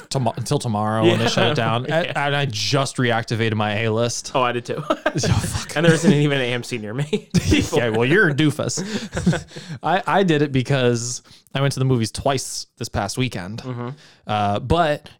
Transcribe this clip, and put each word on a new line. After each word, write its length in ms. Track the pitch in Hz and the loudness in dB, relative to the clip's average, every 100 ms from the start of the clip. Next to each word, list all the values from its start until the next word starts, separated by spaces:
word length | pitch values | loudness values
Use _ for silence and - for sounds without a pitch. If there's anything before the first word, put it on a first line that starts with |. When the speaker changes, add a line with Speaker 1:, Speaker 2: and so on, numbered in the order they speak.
| - | -6
Speaker 1:
Tomo-, 240 | 139 117 - | -2 -2 -2
until 220 | 110 147 | -2 -2
tomorrow 460 | 123 104 107 110 | 0 -2 0 2
when 140 | - 113 | 2 2
they 100 | 113 | 0
shut 180 | - 190 | 2 2
it 20 | |
Speaker 2:
Yeah. 40 | |
Speaker 1:
down. 300 | - 113 117 | 2 0 -2
Speaker 2:
<laughs> 40 | 127 | 0
Yeah. 120 | 160 | -2
Speaker 1:
And, 140 | 180 151 | -2 -2
and 200 | 143 143 | 0 0
I 100 | 131 | -2
just 500 | 107 104 139 135 - | -2 0 0 0 0
reactivated 580 | 120 113 113 110 113 | 2 2 0 0 0
my 300 | 107 107 104 | 2 0 0
A 40 | 113 | 0
list. 400 | 110 120 - - | 2 0 -2 -2
Speaker 2:
Oh, 80 | 139 | 0
I 100 | 123 | 2
did 120 | 120 117 | 0 -4
too. 160 | - - | -8 -4
<laughs> 20 | |
Speaker 1:
Oh, 280 | - - 151 | -4 -2 -2
fuck. 580 | - - - - - 143 | 2 2 0 -4 -4 2
Speaker 2:
And 80 | 170 | 4
there 80 | |
isn't 180 | 160 156 | 4 4
even 260 | 147 147 139 | 4 4 0
an 60 | |
A 80 | 120 | 0
M 100 | 123 | -4
C 140 | 120 120 | -6 -8
near 140 | 104 | -6
me. 360 | 120 147 214 - | -6 -4 -4 0
<laughs> 60 | 175 | 0
Speaker 1:
<laughs> 40 | - 302 - | 2 2 2
Yeah, 160 | 160 120 | 0 0
well, 160 | 110 | 2
you're 240 | 127 180 165 | 2 4 4
a 60 | |
doofus. 440 | 135 151 - 117 - 190 208 214 190 175 165 - 165 - | 4 2 0 -4 -4 -6 -6 -6 -2 0 0 -4 -16 -14
<laughs> 140 | 143 | -6
I, 200 | 151 170 - | -2 -2 2
I 160 | 170 | 2
did 200 | 190 147 | 4 2
it 100 | 147 | 2
because 720 | 131 120 139 123 120 120 123 - - _ | 0 0 2 4 2 -2 -10 -14 -20 _
I 60 | 135 | -2
went 100 | 139 | 0
to 60 | 127 | 0
the 60 | 131 | 2
movies 240 | 127 110 | 2 0
twice 560 | - 135 135 - - - _ | -2 -2 -2 -4 -10 -12 _
this 120 | 117 | -6
past 260 | 123 98 - | -4 -4 -2
weekend. 460 | 127 104 90 113 | -4 -4 -10 -10
Speaker 2:
Mm-hmm. 260 | 127 120 120 147 - _ - | -10 -10 -10 -12 -20 _ -4
Speaker 1:
Uh, 340 | 107 101 104 | 0 0 0
but 480 | 127 165 160 147 - - | 0 2 2 0 -6 -8